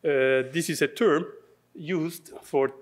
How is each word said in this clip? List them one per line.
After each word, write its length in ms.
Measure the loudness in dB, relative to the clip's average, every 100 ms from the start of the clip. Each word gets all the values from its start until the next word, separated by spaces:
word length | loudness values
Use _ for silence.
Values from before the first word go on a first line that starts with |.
uh, 460 | 0 2 2 2 0
this 200 | -4 -4
is 100 | 0
a 80 | -2
term 380 | 2 4 4 0 -12 -20 _ _
used 560 | -16 -6 -4 -4 -8 -18 -20
for 320 | -4 0 0 -2